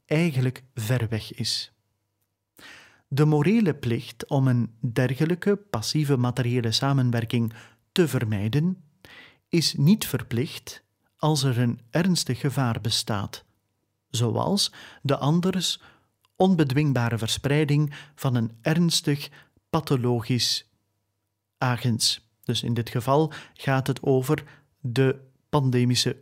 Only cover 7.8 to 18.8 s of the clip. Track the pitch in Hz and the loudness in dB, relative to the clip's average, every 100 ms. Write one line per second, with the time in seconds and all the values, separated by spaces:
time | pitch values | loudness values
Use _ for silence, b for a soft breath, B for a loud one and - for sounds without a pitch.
7.8 | _ - 165 127 107 107 107 139 170 185 | _ 0 0 0 -2 -2 0 0 0 -4
8.8 | - _ B B B B B 170 147 - | -10 _ B B B B B 0 0 2
9.8 | 143 220 - 135 - 117 156 - - - | 4 4 2 -6 -4 -4 -4 -8 -16 -20
10.8 | _ _ _ _ 156 156 135 120 123 117 | _ _ _ _ 0 2 2 2 0 -2
11.8 | - 156 190 170 - 123 151 127 127 107 | -4 0 2 0 -2 -2 -2 0 -2 -2
12.8 | 110 - - 104 107 - - _ _ _ | -2 -4 -2 -4 -4 -10 -20 _ _ _
13.8 | _ _ _ 120 117 113 120 202 - B | _ _ _ -2 -2 0 0 0 -2 B
14.8 | B B 135 139 135 170 180 185 170 - | B B -2 0 2 0 0 -2 -4 -6
15.8 | b b b b _ - 190 180 147 123 | b b b b _ 0 2 4 2 2
16.8 | 151 127 117 113 110 - 131 143 151 147 | 2 2 0 -2 -2 -4 0 0 2 2
17.8 | 147 147 B B 139 123 113 113 - 160 | 0 -4 B B 0 0 0 -4 -2 2